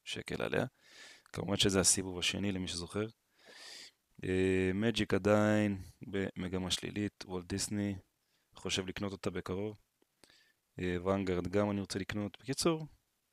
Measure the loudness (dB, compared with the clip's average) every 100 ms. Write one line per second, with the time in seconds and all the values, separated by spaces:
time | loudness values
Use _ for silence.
0 | -10 -10 -6 -4 -2 0 0 _ -20 -20
1 | -20 -20 -12 -6 -2 2 4 4 4 4
2 | 0 -2 -2 0 -2 -2 -4 -6 -6 -4
3 | -6 -8 _ _ -20 -20 -16 -16 -18 _
4 | _ -8 -2 2 4 4 4 2 2 2
5 | 2 2 6 6 6 6 4 0 -6 -14
6 | -6 -2 -2 -4 -2 -2 0 -2 -2 -2
7 | -4 -4 -8 -8 -4 -4 -2 -2 -2 -4
8 | -10 _ _ _ _ -10 -4 -2 -2 -4
9 | -6 -6 -6 -6 -4 -4 -4 -8 _ _
10 | _ _ -20 _ _ _ _ -4 -2 0
11 | 2 2 2 0 2 2 2 0 -2 -6
12 | -4 -4 -4 -6 -6 0 2 0 -4 -14
13 | _ _ _